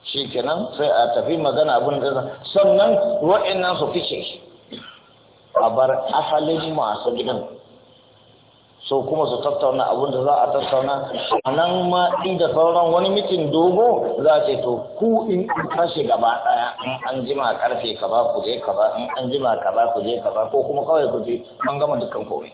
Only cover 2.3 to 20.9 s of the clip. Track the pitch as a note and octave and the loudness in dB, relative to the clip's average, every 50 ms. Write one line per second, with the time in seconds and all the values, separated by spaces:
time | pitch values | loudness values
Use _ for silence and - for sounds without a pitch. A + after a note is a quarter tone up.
2.3 | - - - - - G3+ G3 G3 G3 G3 G#3 A3+ G#3 - - - - - - E3 | -10 -12 -14 0 2 4 6 6 6 6 6 4 4 2 2 0 0 0 2 2
3.3 | G3 - - F#3 F#3+ F#3 F3+ F3+ F3+ D#3 D3 - - F3 - - - - - - | 2 2 2 0 -2 0 0 -2 0 -2 -2 -2 -2 -4 -4 -4 -6 -6 -8 -10
4.3 | - - - - - - _ _ - - - - - - _ _ _ _ _ _ | -12 -14 -20 -20 -20 -20 _ _ -20 -18 -18 -20 -20 -20 _ _ _ _ _ _
5.3 | _ _ _ _ - - - A2+ A2+ B2 C3 C3 C3 - - C3 C3 D3 D3+ D#3 | _ _ _ _ 0 2 2 2 2 2 2 2 2 -2 -2 -2 -2 -2 0 0
6.3 | D#3 D3+ D#3 D#3 E3 D#3 D#3 D#3+ D#3 D3+ B2 G#2+ G#2 G2+ - A#2+ A#2+ A#2 B2+ B2+ | 0 0 0 0 -2 -2 -2 -4 -2 -2 -2 -2 -2 -2 -2 -4 -2 -2 -4 -4
7.3 | B2+ - - - - - - _ - - _ _ _ _ _ _ _ _ _ _ | -4 -6 -6 -10 -14 -20 -20 _ -20 -20 _ _ _ _ _ _ _ _ _ _
8.3 | _ _ _ _ _ _ _ _ _ _ - - C3+ C3+ B2 - D#3 D#3 D3+ - | _ _ _ _ _ _ _ _ _ _ -6 -2 -2 -2 0 0 0 0 0 0
9.3 | B2 A#2 - D3 C#3+ C#3+ C#3+ C3 B2+ C3+ A#2+ - A2 A#2+ C#3 D3 C#3 C3 B2+ C#3+ | -2 -2 -2 -2 -2 0 0 0 2 2 0 0 0 0 0 -2 -2 0 2 2
10.3 | C#3+ - - - C#3+ C#3 - - C3+ C3 C3+ C#3 C#3 - - - - - - - | 4 4 2 2 0 -2 0 0 0 0 0 0 -2 -4 -4 -6 -8 -8 -4 -2
11.3 | - - _ C3 C3+ D#3 E3+ F3 F3+ F#3 F3+ F3+ F3 F3+ F3+ F3 F3+ - - F#3+ | -2 -2 _ 0 0 2 2 2 2 0 0 2 2 2 2 2 2 0 -2 -2
12.3 | F#3 D#3+ E3+ - - D#3 E3 C#3 B2 F3 E3+ E3 E3 F3 F#3+ G3 G3 G#3 G3 - | 0 0 0 2 4 4 4 4 4 4 4 4 4 2 2 2 0 0 0 0
13.3 | F#3+ E3+ D#3 C#3+ D3+ D#3+ E3+ F3+ F3+ G3+ A#3 A#3+ G#3 A#2+ - - - - C3+ D#3 | -2 0 0 0 2 4 4 4 4 4 4 4 4 2 0 -2 -4 2 4 4
14.3 | D3+ D3 - C#3+ C3+ - - B2 A#2+ A2+ - - - - G#3 A#3 A3+ - A3+ A3+ | 4 4 4 2 0 0 0 -2 -2 -4 -6 -10 -4 0 2 2 2 2 2 0
15.3 | F#3 F3+ F#3+ - - E3 D#3+ - - E3 E3+ E3+ - - - A#2+ A#2 A2+ A#2 A2+ | 0 -2 0 -2 -4 -4 -4 -4 0 0 0 0 0 -2 0 0 2 2 2 2
16.3 | A#2+ - - - - A#2+ A#2+ A#2+ A#2+ - A#2 B2+ C3 C3 - B2+ C3 C3 A#2+ C3 | 2 2 0 0 0 2 0 -4 -6 -8 -8 -8 -8 -6 -6 -6 -6 -4 -4 -4
17.3 | C#3+ C#3 C3 A#2 G#2+ - - B2 B2 - - A2+ G#2 - G#2+ F#2+ G#2+ A#2 A#2 A#2 | -2 0 0 0 0 0 0 -2 -2 -2 -4 -4 -4 -4 -4 0 2 2 2 2
18.3 | - G#2+ - G#2+ B2 - - G#2 - - - A2 - A3 B3 - - C3 - B2 | 0 -2 -2 -4 -4 -4 -4 -4 0 2 2 0 0 -2 -6 -6 -6 -6 -4 -4
19.3 | C3 C#3+ C3+ A#2+ A2 - - G2 - A2+ A#2 A#2 A#2 G#2+ G2 A2+ A#2+ A#2 - D3+ | -2 -2 0 0 0 0 -2 -2 0 2 0 0 0 -2 -2 -2 -4 -2 -4 -2
20.3 | - G#2+ A2 A2+ C#3 C#3 C3+ - C#3+ C#3+ C3+ - | -2 -2 -2 0 0 0 0 0 -4 -4 0 2